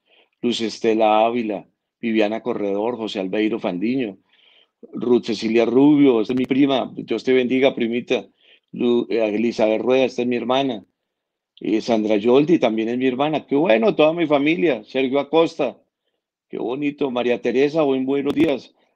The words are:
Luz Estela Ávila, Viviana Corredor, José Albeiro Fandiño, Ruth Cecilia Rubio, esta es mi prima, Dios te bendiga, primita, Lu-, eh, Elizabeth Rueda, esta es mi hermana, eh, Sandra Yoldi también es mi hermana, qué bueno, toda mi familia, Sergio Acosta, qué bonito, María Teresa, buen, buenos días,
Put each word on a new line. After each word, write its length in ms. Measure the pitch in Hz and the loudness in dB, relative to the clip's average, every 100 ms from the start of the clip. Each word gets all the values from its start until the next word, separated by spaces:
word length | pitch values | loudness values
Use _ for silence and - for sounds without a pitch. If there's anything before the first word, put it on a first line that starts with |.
| _ _ _ _ | _ _ _ _
Luz 200 | 120 110 | -4 -2
Estela 640 | 110 - 117 110 110 107 113 | -6 -2 0 2 4 4 2
Ávila, 420 | 120 107 95 - _ _ _ | 0 -4 -8 -12 _ _ _
Viviana 420 | 117 110 104 113 | -2 0 0 -2
Corredor, 540 | 123 104 101 101 113 113 | -6 -4 -4 -2 -4 -6
José 240 | 107 104 | -8 -6
Albeiro 400 | 92 104 107 110 | -4 -2 -2 -2
Fandiño, 600 | 104 87 110 135 110 95 _ _ _ _ _ _ - | -4 -4 -4 -4 -4 -10 _ _ _ _ _ _ -16
Ruth 360 | - 120 120 - | -6 2 2 0
Cecilia 360 | 101 110 113 | -4 0 2
Rubio, 560 | 113 127 143 147 139 117 | 4 4 6 6 4 4
esta 140 | 104 | 0
es 60 | 127 | -2
mi 60 | 127 | -2
prima, 460 | 135 139 127 - | 2 2 0 -4
Dios 300 | - - 110 | -8 -6 -4
te 80 | 131 | 0
bendiga, 420 | 127 123 131 131 | 2 2 2 2
primita, 540 | - 117 120 - 113 - _ _ _ _ | 0 -2 -2 -2 -4 -4 _ _ _ _
Lu-, 340 | 117 120 120 - | -4 0 0 0
eh, 240 | 110 110 | -2 -2
Elizabeth 480 | 107 113 104 110 110 | 0 -2 0 0 0
Rueda, 220 | 113 131 | 0 2
esta 200 | 123 - | 0 -2
es 40 | 123 | -4
mi 80 | 120 | -4
hermana, 480 | 113 135 139 104 - _ _ _ _ _ _ - | -2 -2 -2 -6 -12 _ _ _ _ _ _ -10
eh, 180 | - 107 | -4 -2
Sandra 380 | 110 113 104 104 | 0 0 2 0
Yoldi 420 | 117 131 151 165 | 4 4 4 2
también 300 | 120 110 110 | 2 -2 -4
es 80 | 123 | -2
mi 100 | 131 | -2
hermana, 400 | 123 151 147 - | -2 -2 -4 -2
qué 80 | 139 | 0
bueno, 400 | 185 226 220 160 | 2 2 2 2
toda 160 | 156 | 2
mi 160 | 175 151 | 2 0
familia, 560 | 143 147 180 170 113 | 0 0 0 0 -2
Sergio 380 | 104 131 131 139 | -4 -4 -2 -2
Acosta, 600 | 139 160 165 - 127 - _ _ _ _ _ _ - | 0 2 2 0 -6 -6 _ _ _ _ _ _ -14
qué 80 | - | -8
bonito, 520 | 113 135 147 143 139 | -6 -4 -6 -4 -2
María 300 | 123 120 120 | -2 -2 -2
Teresa, 420 | 123 123 143 160 | 0 2 2 2
buen, 220 | 143 131 131 | 0 0 -2
buenos 280 | 139 139 | -2 -2
días, 420 | 135 165 123 - _ _ | 0 0 -2 -8 _ _